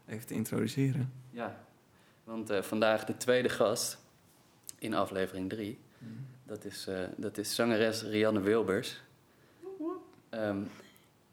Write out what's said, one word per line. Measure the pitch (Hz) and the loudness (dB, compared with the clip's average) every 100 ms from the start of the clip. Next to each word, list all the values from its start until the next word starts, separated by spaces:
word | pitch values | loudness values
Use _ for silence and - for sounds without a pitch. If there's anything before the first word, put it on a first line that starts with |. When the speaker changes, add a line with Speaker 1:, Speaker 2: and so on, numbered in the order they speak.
| - | -14
Speaker 1:
even | 110 - | -12 -6
te | |
introduceren. | - - 110 110 - 135 127 127 - - | -4 -2 0 0 2 2 2 -2 -6 -14
Speaker 2:
Ja, | - 113 - - _ _ _ - _ | -10 -8 -10 -18 _ _ _ -20 _
want, | - 113 107 | -10 -8 0
eh, | 101 | 0
vandaag | 95 110 110 110 - | 0 4 6 6 2
de | 107 | -2
tweede | - 123 123 | 2 4 4
gast | - 110 113 - - - _ _ _ _ _ - - | 2 2 2 -2 -6 -16 _ _ _ _ _ -20 -8
in | 110 | -2
aflevering | 98 95 98 92 95 95 | 0 0 0 -2 -2 -4
drie. | 110 104 131 - - | -4 -6 -8 -16 -18
Speaker 1:
Mhm. | 113 113 135 - - | -14 -12 -14 -16 -12
Speaker 2:
Dat | 104 101 | -10 -10
is, | - - | -8 -6
eh, | 95 90 - | -4 -4 -6
dat | 107 104 | -6 -4
is | 101 - | -2 2
zangeres | 117 110 113 110 | 4 4 4 2
Rianne | 110 107 110 107 | 0 2 4 4
Wilbers. | 95 113 95 98 123 - - _ _ _ _ _ 359 381 311 359 - - _ | 4 4 4 0 -2 -10 -16 _ _ _ _ _ -14 -8 -6 -8 -12 -20 _
Ehm, | 113 107 101 104 - - - _ _ _ | -4 -2 -2 -6 -10 -20 -20 _ _ _